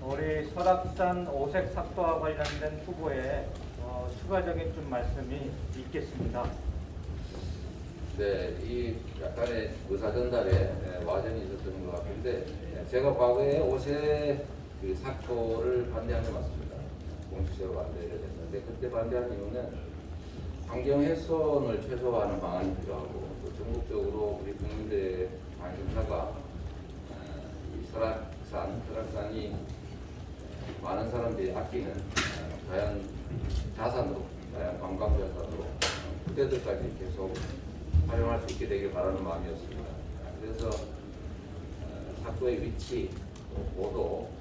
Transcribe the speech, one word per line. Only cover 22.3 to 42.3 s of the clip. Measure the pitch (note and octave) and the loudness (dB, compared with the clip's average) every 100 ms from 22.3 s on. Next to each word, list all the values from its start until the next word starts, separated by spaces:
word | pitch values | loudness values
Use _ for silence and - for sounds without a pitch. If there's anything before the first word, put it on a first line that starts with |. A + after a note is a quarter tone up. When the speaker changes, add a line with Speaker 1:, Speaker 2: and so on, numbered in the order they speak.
| F#2+ | 2
Speaker 2:
방안이 | F2+ F2+ F#2+ F#2 | 0 0 0 0
필요하고 | - D#2+ D#2+ D#2+ - - | -2 -4 -4 -6 -6 -6
또 | - - | -6 -4
전국적으로 | - - - G#2+ G2 G#2+ G#2 G2+ | -2 -2 0 0 0 2 0 0
우리 | G2+ | -4
국민들의 | G2 F#2+ G#2+ G#2+ G#2 F#2+ F#2 F2+ - - - | -4 -4 -2 0 2 2 0 -2 -2 -10 -8
관심사가, | F2+ F2+ F#2+ - - G3 | -6 -4 0 2 2 2
어, | - - - - - - - - - - - - - - - - | 0 -4 -8 -6 -6 -6 -8 -10 -8 -8 -8 -8 -8 -8 -6 -6
이 | - | -4
설악산, | A2+ A2 A2+ - - - - - A#2 A#2 | 2 2 2 -4 -8 -6 -4 -2 -4 -4
설악산이 | A2+ A2 G#2+ G#2 A2 G#2 - - - - - - - - - - - - - | -4 -2 -2 -2 -2 -2 -4 -6 -8 -8 -10 -10 -8 -10 -10 -8 -8 -6 -6
많은 | - - A2+ | -2 0 0
사람들이 | - A#2 - - - | 0 0 2 0 0
아끼는, | - - - | -2 -2 -2
어, | - - - - - - - - | -4 -2 0 0 -2 -4 -6 -2
자연 | F#3 G#3 G3+ - - - - - - - - | 0 2 0 -4 -6 -4 -2 0 0 0 -2
자산으로, | A#2+ B2 - - F2+ - - | 0 2 0 0 -4 -8 -8
자연 | - - - | -4 -2 -2
관광 | - - - - | -4 0 6 6
자산으로 | - - E2 - - - - - - - - | 4 -2 -4 -2 -4 0 0 0 -4 -4 -2
후대들까지 | - C3+ C3 G#2+ G2 C#3+ - | 2 4 4 0 -2 -2 -4
계속 | - - F#2+ - - - - - - - - | -4 -2 -2 -2 -4 -4 -8 -8 4 6 6
활용할 | - A2+ A#2 | 6 4 4
수 | - | 0
있게 | - - | -2 2
되길 | G2 G2 | 2 2
바라는 | - F#2 F#2+ | 2 2 2
마음이었습니다. | F#2+ E2+ F2 D#2+ - - - - - - - - | 0 -2 -2 -4 -6 -6 -6 -6 -6 -6 -6 -6
그래서, | A2 A#2 A2+ | -4 -2 0
어, | - - - - - - - - - - - - - - - | 0 -2 -8 -8 -8 -8 -8 -8 -8 -8 -6 -6 -6 -6 -6
삭도의 | - | -4